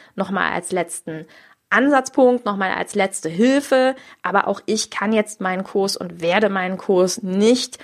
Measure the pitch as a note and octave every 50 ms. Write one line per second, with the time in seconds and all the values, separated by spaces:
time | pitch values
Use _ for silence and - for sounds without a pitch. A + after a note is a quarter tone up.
0 | - _ _ - F#3+ - G3 F3+ E3+ - - E3+ F3 - F#3+ F3+ E3+ F3 - -
1 | - E3 D#3+ D#3 E3 - - - - _ _ _ _ _ - A3 C4 C#4+ D4 C4
2 | C4 - - - C4 B3 B3 B3 - G#3 G3+ G3 G3 F#3 - - - - - G3+
3 | G3 G3 G3 - - D#3+ E3 F3 A#3 B3+ C4+ C#4+ C#4+ - C4+ C4 B3+ C4 C4+ C4
4 | - - - _ - - F#3 G3 - - G3+ - - - A3 G#3+ - - - -
5 | G3 G#3+ A3 G#3+ G#3 - - - F#3+ F#3 F#3 F#3 G3 - - G3+ G3 G3 - -
6 | F3+ F3 E3+ E3+ E3 E3+ F3 G#3+ A3 G3+ G3 F#3+ F3+ F#3 F#3+ F#3 - - G3 F3+
7 | F#3 F#3 - - - F#3 F#3 G3 G#3 A3+ B3+ B3+ - - - -